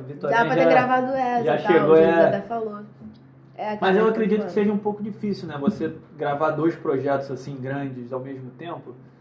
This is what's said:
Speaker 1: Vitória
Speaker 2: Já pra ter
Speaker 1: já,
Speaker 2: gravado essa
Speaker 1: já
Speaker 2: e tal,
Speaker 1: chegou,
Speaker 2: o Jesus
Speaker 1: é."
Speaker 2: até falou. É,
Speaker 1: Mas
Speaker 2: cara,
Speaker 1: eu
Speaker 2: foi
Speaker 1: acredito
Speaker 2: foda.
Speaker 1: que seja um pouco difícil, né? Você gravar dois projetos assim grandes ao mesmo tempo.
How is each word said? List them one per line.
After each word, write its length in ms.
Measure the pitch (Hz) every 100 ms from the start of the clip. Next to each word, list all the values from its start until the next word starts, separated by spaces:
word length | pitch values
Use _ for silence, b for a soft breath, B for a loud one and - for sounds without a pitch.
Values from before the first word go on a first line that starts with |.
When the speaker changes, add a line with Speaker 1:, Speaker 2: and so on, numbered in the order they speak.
| 131
Speaker 1:
Vitória 300 | 147 147 226
Speaker 2:
Já 80 |
pra 100 | -
ter 80 | -
Speaker 1:
já, 40 | -
Speaker 2:
gravado 440 | 254 247 254 254
essa 300 | 269 247 240
Speaker 1:
já 120 | 156 151
Speaker 2:
e 60 |
tal, 100 | -
Speaker 1:
chegou, 200 | 165 147
Speaker 2:
o 40 | 160
Jesus 200 | 165 165
Speaker 1:
é." 80 | 160
Speaker 2:
até 140 | 196
falou. 380 | - 233 214 208 214 - - - - - - -
É, 140 | 214
Speaker 1:
Mas 100 | 208
Speaker 2:
cara, 140 | 190 190
Speaker 1:
eu 40 |
Speaker 2:
foi 80 | 226
Speaker 1:
acredito 260 | 220 208 208
Speaker 2:
foda. 60 | 190
Speaker 1:
que 40 |
seja 180 | 208 208
um 60 | 202
pouco 240 | 208 202
difícil, 460 | 214 - 208 185 165
né? 80 | 143
Você 320 | 139 - 160 - - 151
gravar 320 | 143 143 156
dois 260 | 147 165 -
projetos 540 | 156 135 139 139 -
assim 260 | 127 143 135
grandes 540 | 127 139 139 123 120
ao 80 | 131
mesmo 300 | 135 131 127
tempo. 440 | - 165 156 131 - B B